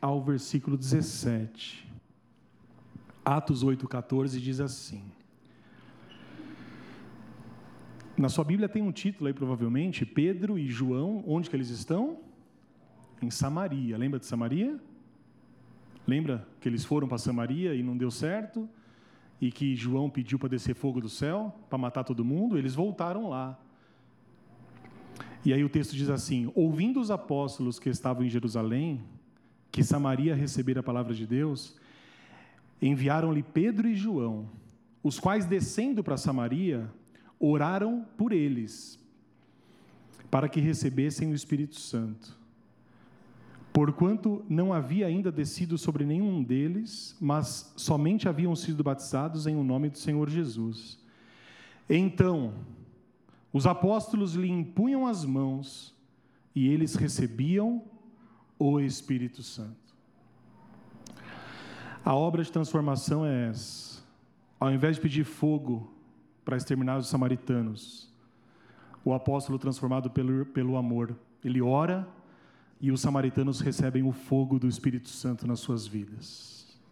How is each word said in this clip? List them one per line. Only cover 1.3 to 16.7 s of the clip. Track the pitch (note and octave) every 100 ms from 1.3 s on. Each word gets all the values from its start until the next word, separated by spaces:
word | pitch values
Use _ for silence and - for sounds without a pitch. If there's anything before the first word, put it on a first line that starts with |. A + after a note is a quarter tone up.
| A2+ A2+ - - - - - _ _ _ _ _ _ - - - - - -
Atos | - D3 D3+ C3+
oito, | C3+ C3 C3
quatorze | B2+ - C3 C3+ B2+
diz | B2 C3
assim. | C#3 B2+ - G#2 G2 F2+ - _ - - - - - - - - - - - - - - - - - - - - - - - - - - - -
Na | C3+
sua | -
Bíblia | D3+ F#3+ G#3
tem | G#3+
um | G#3
título | - G3 G3 C#3+
aí, |
provavelmente, | C#3 C3+ B2 A#2 B2 F3+ D#3+ A#2
Pedro | - D#3+ F#3+ G3 G3+
e | C#3+
João, | A#2 C3 B2+ E3 G#3+ F3+
onde | D#3 E3+
que | C3+
eles | B2
estão? | A#2+ - E3+ C4 E4 - - - _ _ - - - - -
Em | A#2+
Samaria. | - C3+ D#3 F#3+ C#3 B2 A2
Lembra | C3 C#3
de | -
Samaria? | A#2+ A#2 D3 A#3+ D4 - - - - - - - - - - - - -
Lembra | C3+ D#3 B2 G#2 -
que |
eles | B2+